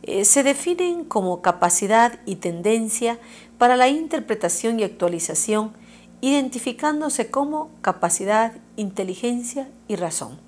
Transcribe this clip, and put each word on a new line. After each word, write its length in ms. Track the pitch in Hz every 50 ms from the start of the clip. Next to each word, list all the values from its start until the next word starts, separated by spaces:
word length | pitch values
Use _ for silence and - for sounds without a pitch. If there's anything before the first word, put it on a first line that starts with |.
| -
eh, 200 | - - 202 208
se 200 | - - 277 262
definen 640 | 277 269 277 - 349 349 349 359 349 349 339 320
como 360 | - - 220 190 180 180 175
capacidad 760 | - 185 175 - 180 175 - - 208 196 220 226 233 240 233 - -
y 80 | - 190
tendencia 840 | 156 - 175 170 170 175 208 226 226 226 220 - - 240 233 233 233 - - - - - - -
para 200 | - 240 247 254
la 120 | 247 254 262
interpretación 880 | 285 311 320 294 - 294 220 - 214 214 - 170 - - - 226 233 226
y 40 | 208
actualización, 920 | 180 - - 180 170 175 165 151 - 165 - - - 214 214 214 220 - - - - - - - - - -
identificándose 1080 | - 262 277 285 269 254 - 247 - 262 233 - 294 302 302 302 311 294 - - 214 -
como 400 | - 269 285 294 302 302 311 - - -
capacidad, 720 | - 190 180 - - 170 - - 196 196 214 220 226 226 226 - - - -
inteligencia 920 | - 208 190 190 - 190 185 185 - - 240 240 240 240 - - 285 269 - - - -
y 80 | - 214
razón. 440 | 175 180 165 160 - 135 113 131 160 -